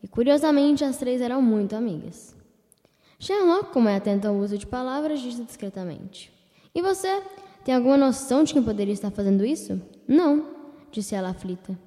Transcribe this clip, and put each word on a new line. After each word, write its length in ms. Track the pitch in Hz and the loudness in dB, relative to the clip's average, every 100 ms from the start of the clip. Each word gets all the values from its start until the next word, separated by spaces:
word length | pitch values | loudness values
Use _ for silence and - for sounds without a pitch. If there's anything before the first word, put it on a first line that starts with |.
E, 60 | 196 | -8
curiosamente, 720 | - 240 285 311 285 285 285 | 0 4 4 4 4 4 2
as 120 | 285 262 | 0 -4
três 240 | 247 247 | -2 -2
eram 220 | 240 262 | -2 2
muito 340 | 247 214 202 214 | 2 2 0 -4
amigas." 580 | 233 156 156 - - - _ _ _ _ _ _ _ _ | -4 -6 -10 -16 -20 -20 _ _ _ _ _ _ _ _
Sherlock, 560 | - 403 359 349 392 | -4 2 4 2 0
como 160 | 269 226 | 2 2
é 60 | 196 | 2
atento 300 | 202 202 208 | 0 0 0
ao 80 | 202 | -2
uso 200 | 202 202 | -2 -4
de 100 | 202 | -6
palavras, 540 | 254 254 269 302 302 | -8 -6 -4 -4 -4
disse 240 | 247 240 | -6 -10
discretamente: 880 | 233 - 202 190 180 147 190 - - _ _ _ _ | -12 -12 -12 -10 -10 -10 -16 -18 -20 _ _ _ _
"E 60 | - | -4
você? 420 | 359 381 381 392 392 - - - | -2 -2 -2 -4 -6 -18 -20 -12
Tem 120 | - | 0
alguma 240 | 254 247 277 | 2 4 6
noção 440 | 269 247 - 254 | 4 2 0 2
de 120 | 302 | 4
quem 80 | 294 | 2
poderia 320 | 226 214 202 | 0 0 -2
estar 160 | 202 208 | -2 -4
fazendo 340 | 196 202 196 | -2 2 2
isso?" 340 | 214 311 - 190 - - - | 2 -2 -4 -8 -8 -20 2
"Não", 380 | 294 339 294 302 - - - - | 4 4 2 0 -14 -20 -20 -12
disse 240 | - 202 | -10 -6
ela 140 | 202 185 | -4 -4
aflita. 500 | 180 190 180 - 180 | -6 -8 -10 -10 -14